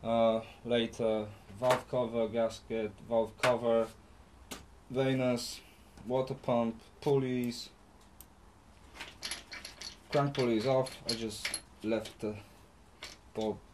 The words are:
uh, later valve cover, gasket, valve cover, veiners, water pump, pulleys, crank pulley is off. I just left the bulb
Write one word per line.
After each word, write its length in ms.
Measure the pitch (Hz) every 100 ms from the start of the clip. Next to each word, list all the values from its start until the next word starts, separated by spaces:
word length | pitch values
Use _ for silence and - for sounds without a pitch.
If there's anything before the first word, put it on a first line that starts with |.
uh, 380 | 113 117 113 113 - -
later 600 | 120 120 113 - 117 110 104 104 - 98
valve 280 | 127 127 -
cover, 360 | 127 117 117 110
gasket, 640 | 117 113 - - 113 107 - -
valve 280 | 117 110 -
cover, 440 | 127 120 117 113 110 - - - - - - - - - -
veiners, 680 | 123 135 131 127 120 - - - - - - 107
water 260 | 127 131
pump, 480 | 135 - 120 117 113 - -
pulleys, 680 | 151 139 131 127 120 117 - - - - - - - - - - - - - - - - - - - - - - - - -
crank 220 | 147 143
pulley 240 | 139 123 110
is 100 | 120
off. 300 | 131 - - -
I 20 |
just 340 | 113 113 104 - - - -
left 360 | 107 110 110 -
the 140 | 107 104 - - - - - - - - -
bulb 240 | - 110 98 -